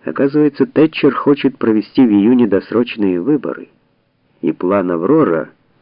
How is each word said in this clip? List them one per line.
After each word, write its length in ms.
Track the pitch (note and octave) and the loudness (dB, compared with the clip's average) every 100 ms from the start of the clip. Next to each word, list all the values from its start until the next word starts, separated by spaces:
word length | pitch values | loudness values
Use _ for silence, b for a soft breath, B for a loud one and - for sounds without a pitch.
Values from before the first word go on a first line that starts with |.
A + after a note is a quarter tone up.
Оказывается, 600 | - - C#3 D3 D3+ - C3 | -10 -4 -2 0 0 0 -2
Тэтчер 480 | - D#3 - D3 | 2 0 2 0
хочет 440 | A#2+ - C#3+ C3+ - | 0 -2 0 -2 -2
провести 480 | A2 A2 G2+ - B2+ | -2 -2 -2 0 2
в 40 | |
июне 380 | G2+ G2+ B2+ A#2 | 4 4 2 2
досрочные 720 | F#2+ - A2+ A#2+ A2 G2+ F2+ | 0 -2 -4 -2 -2 -2 -2
выборы. 500 | G2 D3 F2 - - _ _ _ _ _ _ _ | -2 -2 -4 -10 -16 _ _ _ _ _ _ _
И 100 | D#2 | -6
план 400 | D#2+ F2+ G2+ F2+ | -4 -2 0 -2
«Аврора» 580 | E2+ F#2 D#3 A#2+ D#2+ - _ _ _ | -2 0 2 2 -2 -6 _ _ _